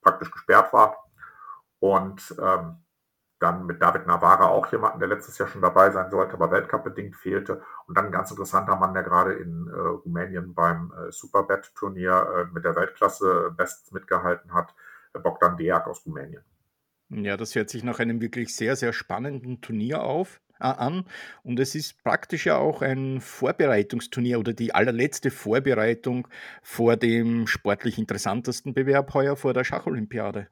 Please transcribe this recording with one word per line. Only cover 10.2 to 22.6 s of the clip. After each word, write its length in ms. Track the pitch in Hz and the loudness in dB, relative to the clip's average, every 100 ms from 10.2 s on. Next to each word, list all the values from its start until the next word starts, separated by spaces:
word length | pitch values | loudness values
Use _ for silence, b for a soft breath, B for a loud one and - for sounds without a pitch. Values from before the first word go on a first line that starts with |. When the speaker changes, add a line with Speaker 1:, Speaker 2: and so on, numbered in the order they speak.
| 90 92 87 | -4 -8 -8
Speaker 1:
beim, 400 | 87 85 82 85 | 0 0 0 -6
äh, 180 | 87 - | -10 -14
Superbet-Turnier, 1400 | - - 101 98 98 - - 98 95 90 92 92 90 87 | -14 -2 0 0 -2 -4 -10 -8 -4 2 2 2 -2 -4
äh, 40 | |
mit 100 | 85 | -4
der 140 | 85 82 | -2 0
Weltklasse 760 | 95 - 101 - 95 90 87 85 | -2 0 0 2 2 2 0 -2
bestens 340 | 90 - _ | -4 -4 _
mitgehalten 600 | 95 - 90 87 87 87 | -16 -4 -2 0 -4 -2
hat, 200 | 90 85 B B B B | -4 -4 B B B B
äh, 60 | - | -4
Bogdan 380 | 85 82 90 87 | -4 2 0 2
Deák 300 | 85 82 - | 0 0 -2
aus 180 | - | -10
Rumänien. 380 | - 73 71 - _ _ _ _ _ _ _ | -12 -14 -14 -18 _ _ _ _ _ _ _
Speaker 2:
Ja, 260 | 107 101 | -8 -6
das 200 | 98 110 | -6 -2
hört 140 | 117 107 | -2 -2
sich 140 | 117 | -6
nach 160 | 123 113 | -8 -4
einem 220 | 117 117 | -2 -2
wirklich 340 | 113 123 113 | -6 -6 -8
sehr, 200 | - 113 | -4 -2
sehr 180 | 131 120 | 0 -2
spannenden 680 | 113 - 90 139 139 123 120 | -4 -8 -8 -6 -10 -10 -12
Turnier 440 | - 113 113 151 | -8 -6 -4 -4
auf, 360 | 120 151 185 - _ _ | -2 -2 -4 -10 _ _
äh, 60 | |
an. 400 | 127 131 123 180 180 B B B | -4 -2 -2 -4 -8 B B B
Und 160 | - 123 | -6 -2
es 140 | 135 | -2
ist 280 | 156 151 _ | -4 -10 _
praktisch 420 | 120 - - 160 | -2 -2 -2 -4
ja 120 | 175 | 0
auch 260 | 156 | 2